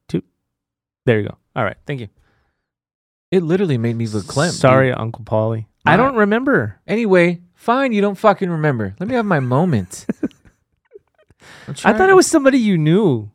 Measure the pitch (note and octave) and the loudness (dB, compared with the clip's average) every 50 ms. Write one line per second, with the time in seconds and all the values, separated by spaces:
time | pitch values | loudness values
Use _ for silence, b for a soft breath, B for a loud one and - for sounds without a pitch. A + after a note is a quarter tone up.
0 | _ _ - F3 - _ _ _ _ _ _ _ _ _ _ _ _ _ _ _ | _ _ -8 -8 -8 _ _ _ _ _ _ _ _ _ _ _ _ _ _ _
1 | _ C3 A#2 G#2+ G#2 - - - _ _ _ - A#2 F#2+ - - _ - D3 C3 | _ 0 0 0 -2 -6 -12 -16 _ _ _ -6 -6 -6 -8 -10 _ -12 -12 -12
2 | A#2 G2 _ _ _ _ _ _ _ _ _ _ _ _ _ _ _ _ _ _ | -12 -16 _ _ _ _ _ _ _ _ _ _ _ _ _ _ _ _ _ _
3 | _ _ _ _ _ _ - F#3+ F3 D3+ E3+ F#3+ G#3 F3 C#3 A#2+ A2+ A#2 A#2 A2+ | _ _ _ _ _ _ -2 -2 0 0 0 0 0 0 0 0 -2 -2 -2 -4
4 | A#2 A2 G#2 A2 F2+ - - C#3 D#3 F3 - - - C3 C3 C3 C3 C3 B2 - | -6 -4 -4 -6 -8 -6 -4 -2 -2 -2 -2 2 4 4 4 4 4 2 0 -4
5 | A2 A2+ A#2 - A2 - A#2 A2 A2 A2 A2+ A2 G#2+ - _ _ _ D3 D#3 F#3+ | -6 -8 -8 -12 -10 -4 -2 -2 -2 -2 -4 -6 -8 -12 _ _ _ 2 4 4
6 | B3 C#4 C4+ A3+ G#3 G3+ G#3 A#3 C4 D4 C4 F3+ A#2 A2+ - _ _ - G3+ A3 | 2 0 2 0 0 0 0 -2 0 0 0 0 0 -2 -8 _ _ -6 -4 -2
7 | A#3+ G#3 F#3 F3+ E3+ F3 F3 E3+ - _ _ _ - - A#3 C4+ C#4 C4 A3+ G#3 | 0 2 4 4 4 2 0 -4 -10 _ _ _ -4 -2 -2 0 0 -2 0 0
8 | G3+ G3+ G3+ - - A3 G3 - G3 F3+ F3 D#3 D3+ D3+ C3+ A#2 G#2+ F#2+ F#2+ - | -2 -2 -4 0 2 2 2 2 -2 -6 -4 -2 -2 -2 -2 -2 -4 -6 -8 -10
9 | F3 A3+ C4 A#3+ A3 G#3 F#3 D3 C3 B2 B2 C3 F3 F#3 D3+ G#2+ F#2 - - - | -8 -6 -4 -4 -2 0 -2 -2 0 0 0 0 0 0 0 -2 -4 -6 -12 -18
10 | - - - - - - - _ _ _ _ _ _ _ _ _ _ _ B4 G#4 | -10 -10 -8 -8 -8 -10 -10 _ _ _ _ _ _ _ _ _ _ _ _ -20
11 | _ _ _ _ D#5 _ _ _ B B B B B B C#3+ - - F3+ G3+ A3 | _ _ _ _ _ _ _ _ B B B B B B -14 -2 0 0 2 2
12 | F#4 F#4+ G4 F#4 - - - D#4+ C#4 C4+ C4 C4+ A3+ G#3+ G3 E3 D3+ D3+ D#3+ G3 | 4 6 6 6 6 4 2 2 4 4 2 4 2 2 0 2 2 2 2 4
13 | A3+ F3+ C3 A2+ G#2+ G#2 _ | 2 2 0 -2 -4 -10 _